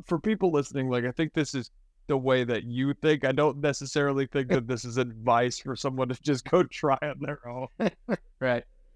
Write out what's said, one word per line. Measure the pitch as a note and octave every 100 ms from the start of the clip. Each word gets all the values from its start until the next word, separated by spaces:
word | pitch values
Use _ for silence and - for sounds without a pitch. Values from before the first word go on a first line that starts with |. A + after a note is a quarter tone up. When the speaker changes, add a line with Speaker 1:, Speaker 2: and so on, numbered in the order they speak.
| -
Speaker 1:
for | E3
people | A3 G#3+ F#3
listening, | D3 C#3 C#3 C3
like, | B2
I | B2
think | B2 D#3+
this | - D3
is | C3+ A#2 _ _ _ -
the | C#3
way | C3 B2+
that | A#2+ A2+
you | A#2+ A#2+ C#3
think. | C#3+ D#3+ D3+
I | C3+
don't | C#3 D3+ C#3+
necessarily | D3 C#3 C3+ D3+ C#3+ C3+ C3+
think | C#3+ B2+
that | C#3+ A#2
this | A#2+
is | A#2+ A#2
advice | B2 A2+ A#2 A#2 B2 -
for | C3+ B2
someone | C#3 C3 B2+
to | B2+
just | D3 C3 -
go | F3+
<laughs> |
try | F3 - D3+ C3+
on | D3+ C3+
their | D3 D3 A#2+
own. | B2 C3 -
Speaker 2:
<laughs> | G#3+ - - G3+ - -
Right. | - B2 - _ -